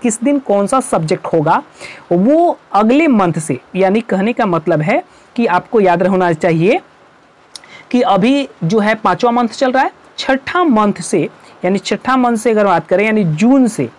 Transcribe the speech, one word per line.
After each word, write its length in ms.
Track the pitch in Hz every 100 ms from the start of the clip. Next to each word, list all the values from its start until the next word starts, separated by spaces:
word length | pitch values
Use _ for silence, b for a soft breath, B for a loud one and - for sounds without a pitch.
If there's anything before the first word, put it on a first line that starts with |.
किस 220 | 240 -
दिन 160 | 233 285
कौन 280 | 269 202 202
सा 120 | 262
subject 460 | - 160 160 180 -
होगा, 380 | 165 151 208 - B B B B
वो 480 | 175 208 311 339 - -
अगले 340 | 196 220 277 330
month 260 | 226 175
से, 260 | 160 - 135 - 185
यानी 260 | 190 214
कहने 320 | - 185 202
का 120 | 240 220
मतलब 360 | 165 160 160
है 220 | 151 277 - B B -
कि 100 | 233
आपको 340 | 180 - 226
याद 240 | 185 175
रहना 300 | 185 190 175
चाहिए 480 | 160 180 165 180 339 - _ _ _ _ _ _ - B B B
कि 100 | 247
अभी 480 | 185 196 220 277 269 -
जो 160 | 165 214
है 160 | 208 220
पाँचवा 360 | 196 175 240
मंथ 160 | 240 233
चल 240 | - 262
रहा 120 | 254
है, 80 | 330 - - -
छठा 460 | - 269 - 359
month 300 | 339 220 208
से, 360 | 185 - 185 151 - B B 180
यानी 140 | 196
छठा 380 | - 208 - 262
मंथ 200 | 247 226
से 140 | 240
अगर 140 | 214 202
बात 220 | 170 160
करें, 180 | 185 214
यानी 180 | 214
जून 440 | 175 151 226 269 240
से, 220 | - 120